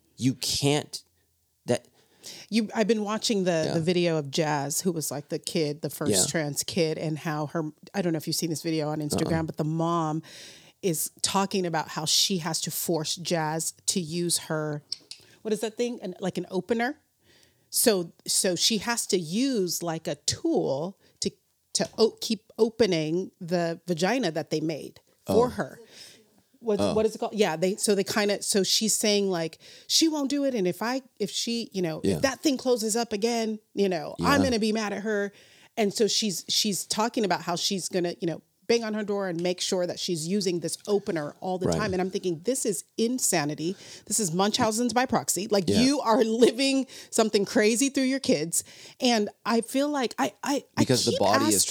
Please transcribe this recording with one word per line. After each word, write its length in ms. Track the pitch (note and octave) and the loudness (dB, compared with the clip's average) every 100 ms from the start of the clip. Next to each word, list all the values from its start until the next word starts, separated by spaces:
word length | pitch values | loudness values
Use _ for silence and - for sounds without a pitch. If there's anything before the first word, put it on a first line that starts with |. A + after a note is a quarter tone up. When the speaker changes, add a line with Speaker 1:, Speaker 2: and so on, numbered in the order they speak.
| _ - | _ -2
Speaker 1:
you 180 | B2+ | -2
can't, 680 | - - - C#3+ D3 - - - _ _ _ _ _ - | 0 -4 0 2 0 -2 -12 -16 _ _ _ _ _ -4
that 200 | A#2+ - _ _ _ - - - | -4 -6 _ _ _ -18 -18 -4
Speaker 2:
You, 180 | G#3+ G3+ | -2 0
I've 140 | A3+ G#3+ | 0 2
been 160 | A3 | 2
watching 400 | G3+ G#3+ - G3+ | -2 -2 0 2
the, 200 | F3+ E3 D3+ | 2 2 2
Speaker 1:
Yeah. 60 | |
Speaker 2:
the 60 | E3 | 0
video 380 | D#3+ F3 F3 D#3+ | 2 2 2 0
of 120 | C#3 | 0
Jazz, 520 | D3 D3+ D3 C#3+ D3 | -2 0 0 -2 -2
who 100 | F#3 | -2
was, 180 | E3 - | -2 -4
like, 180 | D3 - | -6 -6
the 80 | D3+ | -6
kid, 420 | - F3 D3 D3 | -2 0 0 -2
the 80 | D3 | -6
first 200 | - D#3+ | -2 0
Speaker 1:
Yeah. 120 | G3 D3 | 2 2
Speaker 2:
trans 360 | E3+ D3 C#3 | 0 -2 -4
kid, 360 | - F#3 D#3+ D#3 | -2 0 0 0
and 200 | D#3 D3+ | -4 -4
how 280 | E3+ D3+ D3 | -4 -4 -4
her, 140 | E3 D3+ - - | -4 -6 -10 -8
I 80 | G3+ | -2
don't 100 | F3 | 0
know 60 | D#3+ | -2
if 80 | - | -2
you've 100 | D#3 | -2
seen 140 | E3 | -2
this 120 | D3 | -2
video 260 | E3+ D#3+ D3 | -2 -2 -2
on 100 | D#3 | -2
Instagram, 320 | D3 - - E3 | -2 0 0 0
Speaker 1:
Uh-uh. 40 | |
Speaker 2:
but 120 | D#3+ - | -2 -4
the 80 | |
mom 580 | D3+ D#3+ E3 E3+ D#3 D#3+ - - - - - _ | -2 0 0 0 0 -4 -6 -14 -20 -20 -20 _
is 280 | G3 D#3 - - | -2 -2 -4 -4
talking 420 | - F#3+ G3 G3+ | -2 0 0 0
about 240 | F3 D#3+ - | 0 -2 -4
how 160 | D#3+ | -4
she 340 | D#3 - - F#3 | 0 2 2 0
has 220 | E3 D#3+ | -2 -4
to 80 | E3 | -4
force 460 | - - D#3+ D#3 - | -4 -2 -2 -2 -6
Jazz 560 | D#3+ E3+ D#3 D#3+ - - - | -2 -2 0 -2 -4 -4 -4
to 140 | F#3+ | -2
use 380 | D3+ F3 E3+ - | -2 -2 0 -2
her 440 | - D#3 D3+ D3 - - - - - - | -2 -4 -4 -6 -8 -14 -14 -20 -20 -12
what 100 | A3 | -6
is 80 | G#3+ | -4
that 160 | A3 A3 | -4 -4
thing? 220 | A#3+ B3 | -4 -4
An, 120 | F3+ - | -10 -6
like, 180 | F#3 F3+ | -4 -4
an 80 | F#3 | -4
opener. 480 | F#3 - A3+ A#3+ D4 _ _ _ _ _ _ _ | -4 -2 -2 -2 -6 _ _ _ _ _ _ _
So, 420 | - A3+ F#3+ E3+ - - | 2 4 2 0 -8 -2
so 300 | - G3 E3+ | 0 0 2
she 220 | - G#3+ | 2 0
has 280 | F#3+ A#3 - | 0 -2 0
to 100 | F#3 | -2
use, 640 | D#3 G3+ C#4 A#3 F3+ - | -2 -2 0 0 -2 -2
like, 240 | E3+ D#3+ E3+ | -4 -4 -6
a 60 | C#3+ - | -4 -4
tool 720 | - E4 B3+ D3 C3+ F3 - _ _ | -2 0 0 0 -2 -6 -10 _ _
to, 100 | G3 - _ _ _ | -8 -8 _ _ _
to 140 | - - - | -4 -4 2
o-, 180 | A3 - | 2 2
keep 300 | - G#3+ - - | -6 -6 -6 0
opening 720 | A3+ - G#3 E3 D#3 E3+ - - | 0 4 2 2 0 -2 -4 -10
the 400 | E3 F3+ E3 E3 - | -2 0 0 -4 -4
vagina 440 | D#3+ F#3 C4 F3+ | 0 0 2 0
that 200 | D#3+ C#3+ | -4 -4
they 100 | D#3 | -2
made 400 | D#3 D3 - - _ _ - | -2 -6 -10 -16 _ _ 2
for 200 | G3 B3 | 4 4
Speaker 1:
Oh. 40 | |
Speaker 2:
her. 300 | - C#3+ - - - - - _ _ _ _ | 0 -6 -10 -20 -20 -20 -20 _ _ _ _
What's, 220 | A#3 G3+ | -2 2
Speaker 1:
Oh. 120 | G3 | 2
Speaker 2:
what 120 | G#3 A3 | 2 2
is 80 | |
it 40 | A3 | 0
called? 160 | A3+ | -2
Yeah, 220 | G#3+ G3 D#3+ | 2 2 2
they, 200 | F#3 G#3+ | 0 0
so 180 | A3 | 2
they 80 | G3 | 2
kinda, 380 | F#3+ A3 G#3 G3 | 0 0 0 0
so 220 | - G#3 | 0 0
she's 320 | F#3 - G#3+ - | 2 2 2 2
saying, 340 | G#3+ G3+ G3 | 2 2 2
like, 280 | E3+ E3 - - - - | 0 -4 -8 -20 -16 -2
"She 220 | - D#4+ | 2 2
won't 200 | D4+ C4+ | 2 -2
do 160 | C#4+ | 0
it, 100 | C#4 A#3+ | 0 0
and 100 | F3+ | 0
if 160 | F3 | 0
I, 200 | A3 C4 - - | -2 -4 -6 -6
if 100 | G3 | -6
she, 380 | - A#3 A#3 - | -4 -4 -4 -4
you 100 | F#3+ | -4
know, 180 | E3 D#3 | -4 0
Speaker 1:
Yeah. 140 | G3 E3 | 0 2
Speaker 2:
if 60 | |
that 180 | C4+ C4 | 0 2
thing 140 | D#4+ B3+ | 0 0
closes 400 | B3+ B3 A3 A3+ | 2 0 2 0
up 160 | A#3 | -2
again, 480 | G#3 A3+ A#3 A3 G#3+ _ | -2 0 0 -2 -6 _
you 140 | - G3 | 0 0
know, 280 | E3+ D3 - | 0 -6 -2
I'm 200 | - C#4+ | 2 4
Speaker 1:
Yeah. 60 | C#4 | 4
Speaker 2:
gonna 120 | A#3 | 2
be 140 | A3 | 0
mad 200 | A3 G#3 | 0 -2
at 100 | G3+ | -4
her." 300 | G#3+ G#3 G3+ - - - - - | -2 -2 -2 -8 -20 -20 -8 -2
And 180 | G3+ | 0
so 140 | - G3+ | 2 2
she's, 360 | - G#3+ E3 - | 2 0 -4 -2
she's 360 | - G#3+ F3+ | 0 0 -2
talking 400 | - - A#3 B3+ | -2 -2 0 0
about 180 | G3+ D#3+ | 0 0
how 120 | E3 | -2
she's 340 | E3+ - G3 - | -2 -2 -2 -2
gonna, 280 | F#3 F3 E3 | -2 -2 -2
you 60 | E3+ | -4
know, 160 | - - _ - | -4 -10 _ 0
bang 180 | A#3 | 0
on 80 | A3 | 0
her 100 | G#3+ | -4
door 260 | G#3 G3+ F#3+ | -2 -2 -2
and 120 | E3 | -2
make 200 | F3+ F3+ | -2 -2
sure 240 | - F#3+ F3 | -2 0 -2
that 120 | - | -4
she's 300 | - E3 E3 | -4 -4 0
using 320 | G#3 F#3 F3 | 0 0 -2
this 160 | D#3+ - - | -4 -6 -2
opener 480 | G3 G3 E3 D3 - | 0 0 -4 -4 -6
all 160 | F#3 F#3 | -6 0
the 120 | F3+ | 2
Speaker 1:
Right. 100 | E3 | 2
Speaker 2:
time. 160 | G#3 | 0
And 80 | F#3 | 0
I'm 80 | F#3 | -2
thinking, 320 | F#3 F#3 D#3+ | -2 -4 -2
"This 220 | A#3+ C4 A#3+ | -2 0 -2
is 180 | F3+ - - | -4 -6 -2
insanity. 760 | A3+ B3+ - E3+ D3+ D3+ E3 G3+ - - | 0 0 0 0 0 -4 -6 -6 -12 -16
This 160 | - G#3+ | -4 -2
is 100 | F#3 | 0
Munchausen's 640 | F3+ G#3 A3 A3 A3 B3 | 2 2 2 0 0 0
by 140 | A#3 C4 | 0 2
proxy. 420 | D#3+ C3 F3 G#3+ | 0 0 -4 0
Like, 220 | G3+ E3+ | 0 4
Speaker 1:
Yeah. 100 | G3+ | 4
Speaker 2:
you 200 | C4 D4 | 4 2
are 200 | A3+ B3 | 2 4
living 640 | A3 A3+ A3+ A3+ C4+ C4+ B3+ - - | 4 6 6 6 2 2 0 -8 -2
something 360 | - A3+ G#3 G3 | 0 4 2 2
crazy 420 | - G#3+ A#3 C#4 | 4 4 4 2
through 160 | C4+ | 2
your 140 | C4 C4+ | 0 2
kids." 440 | - D#3 E3 - - - - - | 2 2 0 -4 -4 -12 -20 -2
And 300 | B3+ A3+ G#3 - - | 2 4 2 -4 0
I 160 | A#3 | 0
feel 260 | - C4 D4 | 0 0 0
like 260 | D4 A3+ - | 0 -2 -2
I, 160 | C4+ - | -4 -4
I, 200 | - C#4+ - - | -4 -2 -2 2
I 40 | |
Speaker 1:
Because 260 | - B2 - | 4 4 2
the 60 | |
Speaker 2:
keep 60 | - | 2
Speaker 1:
body 260 | G2 G#2+ D4+ | 4 4 4
is 80 | |
Speaker 2:
asking, 160 | G2+ - | 2 2